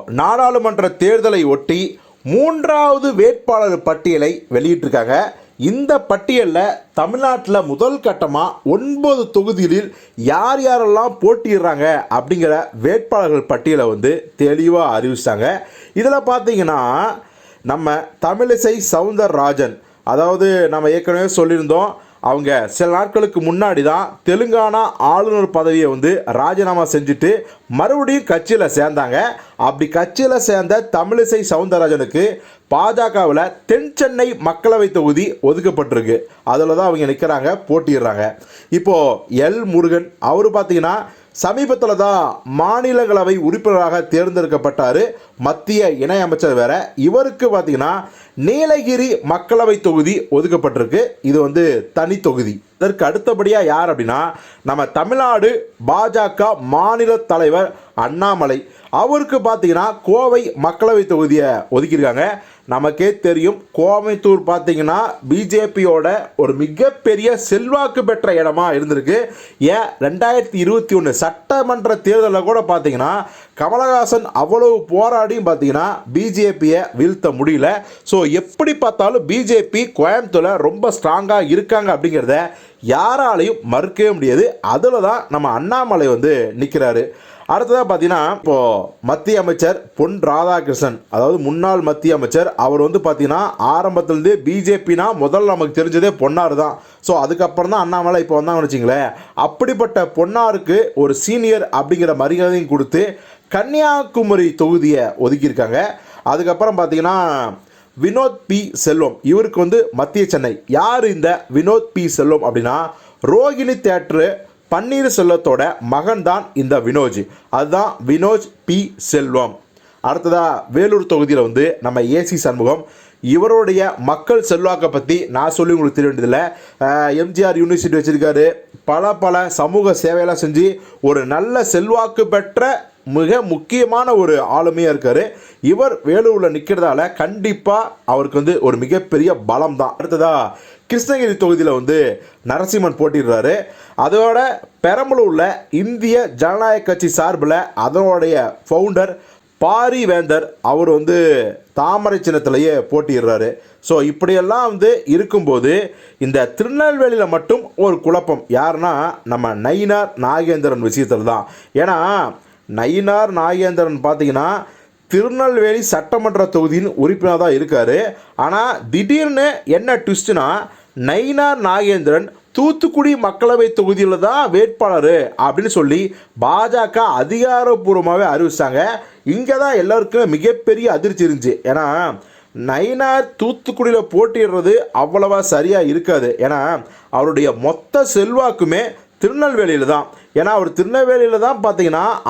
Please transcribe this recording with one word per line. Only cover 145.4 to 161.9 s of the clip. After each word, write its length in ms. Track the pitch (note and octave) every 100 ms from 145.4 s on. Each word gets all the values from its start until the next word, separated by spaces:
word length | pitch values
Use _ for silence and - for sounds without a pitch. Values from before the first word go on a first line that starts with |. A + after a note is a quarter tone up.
| F3+ - -
இந்திய 440 | D3+ G#3 A#3+ A3+ A#3+ G#3 B2
ஜனநாயக 420 | D#3+ G3+ A3 G#3+
கட்சி 260 | G#3 F3+ E3+
சார்பில் 460 | - D#3+ E3 D3 E3 F3+ -
அதனுடைய 600 | A#2+ E3 F#3+ F3 E3 D3+ A#2 - -
ஃபவுண்டர் 460 | D#3+ G3+ F#3 F#3 F3 - _ _ -
பாரிவேந்தர், 840 | E3 A3 B3 B3+ G#3+ F3 D#3+ D#3 D#3 -
அவர் 280 | A#2 D3+ E3
வந்து 280 | D3+ D#3 F3 E3 C3+ G#2+ - _
தாமரை 460 | - D#3 G#3 G#3 G3
சின்னத்திலேயே 540 | E3+ D3+ D3 C#3+ D#3 C#3+ -
போட்டியிடுறாரு. 580 | D3 D3+ B2+ A2+ A2 A2+ - - _
So, 140 | - D#3+ C#3+
இப்படியெல்லாம் 540 | D3 F3+ F#3 F#3 A#3 A#3+
வந்து 220 | G3+ G#3+ A#3+ - E3
இருக்கும்போது 580 | G#3 G#3 D3+ B2 C3 F#3 G3 - - -
இந்த 280 | C3+ C3+ B2 -
திருநெல்வேலியில 680 | A#3 C#4 D4+ C#4+ B3+ A3+ F#3
மட்டும் 360 | E3 D#3+ B3 - -
ஒரு 220 | G3 E3+
குழப்பம். 440 | D#3+ F3 E3+ C3+ -
யாருன்னா, 440 | A#2+ D#3 D#3+ F3 C#3+ E3 - A#2
நம்ம 280 | A#2+ A#2 G#2 A#2
நயினார் 460 | F#3 G3+ G#3 G3+ B2+ B2
நாகேந்திரன் 640 | D#3 E3 D#3+ C#3+ B2 A2+
விஷயத்துல 400 | A#2 B2+ A2+ A2+
தான். 140 | A2 - - -
ஏன்னா, 240 | C3+ F3+